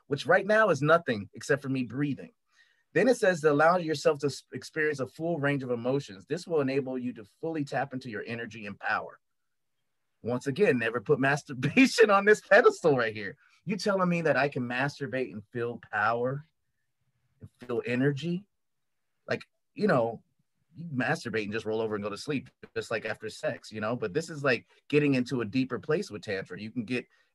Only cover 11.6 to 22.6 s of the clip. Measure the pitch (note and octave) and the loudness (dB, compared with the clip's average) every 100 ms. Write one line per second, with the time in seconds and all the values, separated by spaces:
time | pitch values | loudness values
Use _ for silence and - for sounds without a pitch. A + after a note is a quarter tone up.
11.6 | C#3+ - C4 - A3 G3 G3 G#3+ - G3+ | 0 4 4 6 6 6 6 4 6 6
12.6 | A4 - E3+ C3 A2+ A2 G2+ - _ _ | 8 6 4 4 2 -4 -8 -12 _ _
13.6 | - G3+ G#3+ G3 F3+ E3+ D#3+ C3 C#3+ C#3+ | -8 -4 0 2 2 2 2 2 0 -2
14.6 | B2 B2 C#3+ - C3 C3 B2+ G#2 - A#2+ | -4 -2 -2 -4 -6 -4 -6 -8 -10 -6
15.6 | A#2 A#2 - G#2+ G#2+ A#2+ B2 C#3+ D3+ _ | -6 -6 -6 0 0 2 -2 -4 -10 _
16.6 | _ _ _ _ _ _ _ _ G#2+ _ | _ _ _ _ _ _ _ _ -20 _
17.6 | B2 A#2 - B2 C#3 C#3 E3 F3 G3+ _ | -6 -4 -2 0 0 0 -4 -6 -8 _
18.6 | _ _ _ _ _ _ - A2+ - _ | _ _ _ _ _ _ -6 -6 -6 _
19.6 | _ - G#3 C#3+ A2+ A2 - _ _ _ | _ -2 2 2 0 -4 -14 _ _ _
20.6 | _ - E3+ B2+ A#2+ E3+ A#2 A2 G2+ A2+ | _ -16 -8 -4 -2 -2 -4 -4 -4 -6
21.6 | G#2+ A2 A2+ G#2 G#2 G2+ - C#3 - _ | -4 -4 -2 -4 -6 -8 -6 -6 -8 _